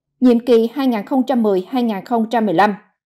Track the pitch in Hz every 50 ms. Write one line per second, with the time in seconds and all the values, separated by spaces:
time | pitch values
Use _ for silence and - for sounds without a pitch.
0 | _ _ _ - 247 254 240 233 233 - 240 226 226 233 - 285 269 262 233 208
1 | 196 - 294 262 254 - 277 240 226 214 196 185 185 - - 254 240 233 214 190
2 | 175 - 247 233 220 220 240 233 214 208 170 165 190 214 196 190 _ _ _ _
3 | _